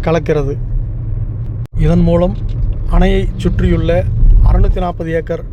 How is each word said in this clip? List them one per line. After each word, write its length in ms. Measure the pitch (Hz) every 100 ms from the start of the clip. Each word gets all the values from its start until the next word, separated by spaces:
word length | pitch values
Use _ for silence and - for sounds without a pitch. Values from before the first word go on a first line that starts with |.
| -
கலக்கிறது. 480 | 165 156 151 139 - - - - - - - - - - - - - 156
இதன் 180 | 170 170
மூலம் 300 | 170 180 - - - - - -
அணையை 260 | 170 180 - - -
சுற்றியுள்ள 500 | 170 - 185 170 165 170 - - - - -
அறுநூத்தி 320 | 185 196 -
நாற்பது 260 | 180 165 160 165
ஏக்கர் 260 | 156 165 -